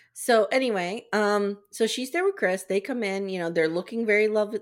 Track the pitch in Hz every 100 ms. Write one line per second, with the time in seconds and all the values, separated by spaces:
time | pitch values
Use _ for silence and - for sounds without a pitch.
0 | _ - - 226 202 262 262 202 175 220
1 | - 208 208 208 202 202 _ - 220 240
2 | 262 339 381 392 185 190 - 196 196 247
3 | 208 196 196 190 170 170 160 170 175 226
4 | 226 208 214 214 208 220